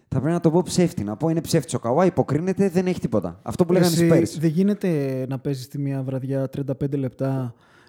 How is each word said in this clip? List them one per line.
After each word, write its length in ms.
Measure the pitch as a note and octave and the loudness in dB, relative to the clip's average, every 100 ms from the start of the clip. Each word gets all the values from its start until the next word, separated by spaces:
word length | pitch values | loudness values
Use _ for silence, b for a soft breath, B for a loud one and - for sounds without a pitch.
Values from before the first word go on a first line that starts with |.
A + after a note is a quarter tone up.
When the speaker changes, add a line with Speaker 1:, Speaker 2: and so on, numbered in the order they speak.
| _ | _
Speaker 1:
θα 100 | C3+ | -4
πρέπει 160 | C#3 | 0
να 60 | E3+ | 2
το 100 | E3+ | 4
πω 120 | E3 | 4
ψεύτη. 420 | F3 - E3+ - | 2 2 2 0
Να 120 | G2+ G#2+ | -6 -2
πω, 120 | E3 | 0
«Είναι 120 | E3 | 0
ψεύτης 340 | - E3 - | 0 0 0
ο 60 | A#2+ | -4
Kawhi, 240 | A#2 C3+ F#3 | 0 2 4
υποκρίνεται, 640 | - A#2+ C#3+ F#3 F#3 G3 | 2 0 0 -2 0 0
δεν 180 | F3 F#3 | 2 0
έχει 140 | E3+ | -2
τίποτα». 400 | C#3 A2 F2+ F2 | -2 -2 -2 -8
Αυτό 220 | - - | -8 -2
που 80 | F3 | 2
λέγανε 220 | F#3 F3 E3 | 4 4 4
οι 100 | E3+ | 4
Speaker 2:
Εσύ, 260 | E3 E3 - | 4 2 0
Speaker 1:
Spurs. 40 | |
Speaker 2:
δεν 100 | D#3+ | 0
γίνεται 720 | D#3 G3 G3 F#3+ D#3 C3+ C3 C3 | 2 0 0 -2 -2 -2 -4 -6
να 100 | C3 | -6
παίζεις 300 | D3 C3+ B2+ | -4 -6 -6
τη 100 | C#3+ | -6
μία 240 | C#3 C3+ | -4 -4
βραδιά 460 | C3 C3+ C3 C3+ C3+ | -4 -6 -4 -2 -2
τριάντα 260 | - C3+ | -4 -6
πέντε 220 | C3 C#3+ C#3+ | -4 -2 -2
λεπτά, 580 | C3 - C3+ C3+ B2 - b b | -4 -4 -2 -2 -4 -10 b b